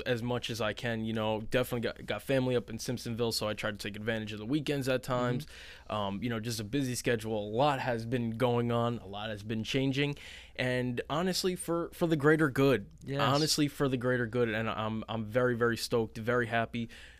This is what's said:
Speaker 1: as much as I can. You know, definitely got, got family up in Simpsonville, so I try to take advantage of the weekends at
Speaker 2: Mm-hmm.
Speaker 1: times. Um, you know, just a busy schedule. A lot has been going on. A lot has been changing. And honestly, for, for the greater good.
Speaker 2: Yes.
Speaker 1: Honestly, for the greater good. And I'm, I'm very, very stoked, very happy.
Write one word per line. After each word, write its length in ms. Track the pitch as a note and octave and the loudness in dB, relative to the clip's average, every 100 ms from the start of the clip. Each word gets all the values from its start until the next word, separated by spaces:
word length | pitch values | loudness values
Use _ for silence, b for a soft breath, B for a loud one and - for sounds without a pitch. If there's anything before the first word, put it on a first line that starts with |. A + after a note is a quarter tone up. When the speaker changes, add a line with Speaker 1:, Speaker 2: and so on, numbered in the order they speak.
| - | -2
Speaker 1:
as 180 | A#2+ | 0
much 260 | A#2+ A#2+ - | 0 -2 -2
as 120 | A#2 | -2
I 100 | G#2+ | -2
can. 320 | G#2 A#2+ A2+ | -2 -2 -2
You 80 | A2 | -2
know, 300 | A2+ G#2+ A2 F#2 | 0 0 0 2
definitely 380 | B2+ B2+ A#2+ A2+ | 0 2 0 -2
got, 160 | - - | -4 -6
got 160 | G#2 | -4
family 340 | - C3+ B2+ A#2+ | 0 2 4 2
up 140 | G2+ | 0
in 80 | A2 | -6
Simpsonville, 560 | - A#2+ A#2+ A2+ A#2 | -6 -4 -4 -2 0
so 160 | - G#2+ | 0 -2
I 40 | |
try 160 | G#2+ G#2+ | -2 -4
to 40 | G2+ | -4
take 220 | A#2+ G#2 | -6 -4
advantage 340 | A2 A2+ G#2+ | -2 -2 -4
of 80 | G#2+ | -6
the 60 | G#2+ | -2
weekends 420 | D#3 C#3+ C#3+ C3 | -2 0 0 0
at 160 | B2+ | 0
Speaker 2:
Mm-hmm. 80 | C3 | 0
Speaker 1:
times. 340 | B2 B2 C3+ D3+ B B B - | 0 2 0 -4 B B B -6
Um, 340 | G#2+ G2 G2 | -2 -2 -2
you 60 | A#2+ | -2
know, 100 | A2+ | -4
just 220 | A2+ A2+ | -4 -4
a 20 | |
busy 320 | G2+ C#3 C3 A#2+ | -4 -2 -2 -2
schedule. 420 | B2+ A#2 A2 A2 | 0 0 0 -4
A 120 | G#2 | -2
lot 280 | A2+ D3 C3+ | 2 2 2
has 240 | B2+ A#2 A2+ | -2 -2 -2
been 320 | B2 A#2 A2+ | -2 -2 0
going 340 | B2 A#2+ A#2+ | 2 2 2
on. 280 | A#2 A#2 A#2+ | 2 0 -2
A 40 | F#2 | -6
lot 220 | G2 A2 | -8 -6
has 140 | G2+ | -6
been 220 | G#2+ A2+ G#2+ | -4 -4 0
changing. 500 | C#3 C3+ C3 C#3+ C#3+ B B B - | 0 2 0 0 -2 B B B -4
And 460 | B2+ B2+ B2 A#2+ - | -2 0 0 -2 -2
honestly, 480 | D3 F#3 F3 F#3+ F3+ | -2 0 0 0 -2
for, 320 | - E3+ E3+ | -2 -2 -4
for 140 | - E3+ | 0 2
the 80 | D#3+ | 4
greater 340 | C#3+ D#3 D#3 | 6 6 4
good. 360 | B2+ C#3 A2+ - - | 4 4 4 0 -12
Speaker 2:
Yes. 160 | - C#3 | -6 0
Speaker 1:
Honestly, 480 | A2+ C#3+ D#3 - D3 | 4 4 4 4 2
for 220 | - C#3 | 2 0
the 80 | B2+ | 2
greater 280 | B2 B2+ A#2 | 2 2 2
good. 220 | B2 A#2 | 2 2
And 220 | G#2+ A2+ | 2 0
I'm, 340 | G#2 A2 A2 - | -2 -2 -4 -4
I'm 160 | A2+ G#2+ | -4 -2
very, 320 | B2 B2 A#2 | 2 4 4
very 180 | A#2+ A2+ | 4 2
stoked, 420 | - A#2+ A2 - | 0 0 0 -2
very 300 | A2 B2 A2+ | 0 2 2
happy. 400 | A#2 A2+ A#2+ A2+ B B | 0 0 -4 -6 B B